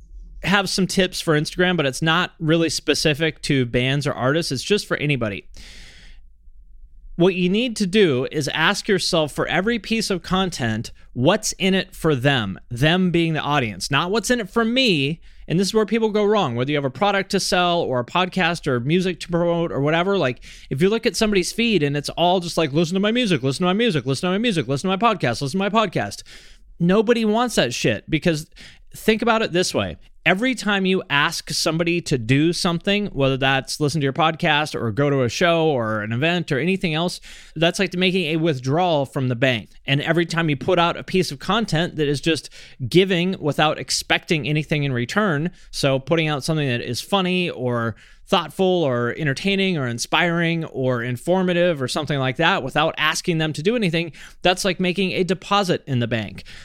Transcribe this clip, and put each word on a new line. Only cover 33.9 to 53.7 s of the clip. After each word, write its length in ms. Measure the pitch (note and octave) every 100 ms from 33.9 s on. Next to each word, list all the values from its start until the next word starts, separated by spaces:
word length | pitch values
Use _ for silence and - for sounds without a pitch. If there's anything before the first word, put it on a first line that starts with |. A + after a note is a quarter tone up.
| D#3
to 40 |
your 80 | C#3
podcast 680 | C3+ D#3+ D#3+ E3 D3 D3+ -
or 120 | A2+
go 180 | G#2 C#3+
to 140 | C#3
a 40 | A#2+
show 380 | - F3 E3 D#3+
or 360 | C3 A2 G#2+
an 100 | G#2+
event 400 | A#2 E3 F3 -
or 80 | C3
anything 340 | E3 F#3+ E3+
else, 260 | D#3 F3+ - - - - D#3
that's 240 | E3 -
like 120 | F#3
making 320 | E3+ F#3 F#3 D3+
a 100 | D#3+
withdrawal 680 | E3 C3 B2+ D#3 F3+ D3+
from 220 | C3 C#3+ B2+
the 80 |
bank. 360 | A#2+ C3 A2+ - -
And 160 | - C#3
every 240 | A2 E3
time 240 | E3+ E3 E3
you 80 | C#3
put 220 | - F3
out 180 | E3+ -
a 60 |
piece 300 | - F#3 -
of 80 | C#3+
content 560 | - G#3+ A3 D#3 E3+ -
that 100 | C#3+
is 140 | C#3+
just 300 | E3+ D#3 - - - - B2
giving 460 | E3+ F#3+ F3 F3+ -
without 400 | D3 C#3 D#3 -
expecting 640 | - - - E3+ - D#3+ B2+
anything 380 | D3+ D3 D3+
in 80 | C#3+
return, 580 | A#2+ A#2+ G3+ G#3+ C#3+ F3 - -
so 260 | - C#3 C3+
putting 300 | C3+ E3 D#3+
out 160 | C#3+
something 240 | E3 D#3 C#3
that 140 | A#2+
is 180 | - A#2+
funny 500 | - G3 F3+ F3+ F3
or 460 | - B2 A#2+ A2+ - - - -
thoughtful 320 | F#3 D#3 -
or 500 | F#3 F3+ D3 A#2+ A#2+ -
entertaining 580 | D3+ C3 G3 G3 F#3+ E3
or 100 | B2
inspiring 760 | A#2+ - D#3 F3 E3+ E3 E3 D#3+
or 360 | B2+ B2+ B2
informative 800 | B2 A#2+ - F#3 F3+ F3 F3 D3
or 40 | B2+
something 320 | E3+ D3 C#3+
like 180 | C3 B2
that 260 | E3 F#3
without 320 | B2+ D3 D#3+ -
asking 400 | D#3 E3 - D#3+
them 160 | D#3
to 100 | D3
do 140 | E3+